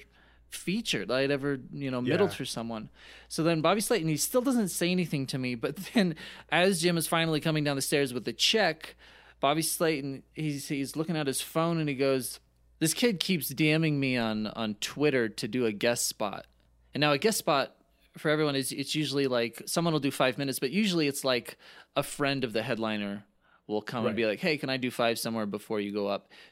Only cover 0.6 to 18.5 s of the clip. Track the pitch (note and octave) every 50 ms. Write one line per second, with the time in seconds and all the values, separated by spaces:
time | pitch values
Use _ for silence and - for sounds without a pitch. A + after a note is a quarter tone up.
0.6 | - - F3+ A#3 A#3 - - A#2 F#2+ F#2 A#2+ C3 C3+ C#3 C#3+ C3+ C3+ C#3+ C#3+ C3
1.6 | - - - C#3+ C#3 C3+ B2+ B2 B2 C3 D3 F3 G3+ E3+ - - C3+ - - A#2+
2.6 | A2+ A#2 A2+ A2 A#2 - - - - - - - - - - - D3+ E3 E3+ D#3+
3.6 | D3 E3 F#3+ A3+ G3+ - B3+ F#3+ D#3+ D#3+ D#3 C#3 - - - B3+ A#3+ C#4 B3+ A#3+
4.6 | G#3 E3+ - - F3 F3 F#3 F3+ F3 - - C#3 C3+ B2 - C3+ B2+ B2 B2 A#2
5.6 | D3+ C3+ D#3 - F#3 - - A#3+ G3 F3+ - - - - - - - - - E3+
6.6 | F3+ G3 G3+ D#3+ D#3+ F3 E3+ E3 D#3 - F3+ E3 E3 E3 D#3 D3+ - E3 D#3 D#3
7.6 | D3 D3 C#3+ C3+ C3+ - - C#3+ C#3+ C3 B2 B2 G2+ B2 A2+ - - - - A3+
8.6 | G3+ E3+ D3+ - - - - - - - - - - - - _ - C#3 D3+ D#3+
9.6 | D#3 - - - F3 D#3+ D#3+ C3+ C#3 C#3 C3+ C3 - _ _ - D#3 D3+ C#3+ C#3
10.6 | - - D#3 C#3 C#3 B2+ - C#3+ D#3+ D#3+ E3+ D#3 D3+ C3+ C3 - - - - D#3+
11.6 | E3 E3+ E3+ E3 D#3 D3 C#3 B2 C#3 C3+ C3+ C3 A#2+ - - - - _ _ _
12.6 | _ _ _ _ D#3+ D#3 - - B3 A#3+ G#3+ D#3 - - F#3+ D#3 C3 - C#3 A2
13.6 | D#3+ D3+ D3+ D#3+ E3 D#3 D3 C#3 C3+ C3 B2+ B2 A#2 A2+ A2 G#2+ G#2+ G#2 - -
14.6 | A2+ A2 G#2 - - - - C3+ C#3+ D3+ C3+ C3 A#2 A2 - - - A#2 G#2+ B2+
15.6 | B2 A2+ G#2 G2 - A#2 A#2+ A#2+ - - - - A2 G2+ G2 - - - _ _
16.6 | _ _ _ _ _ _ _ C3+ D3 D3+ D3 C#3 - A3 G#3 - - - D#3 C3+
17.6 | B2+ - - _ _ _ _ _ _ _ _ - - D#3 D3+ D3+ D#3 D3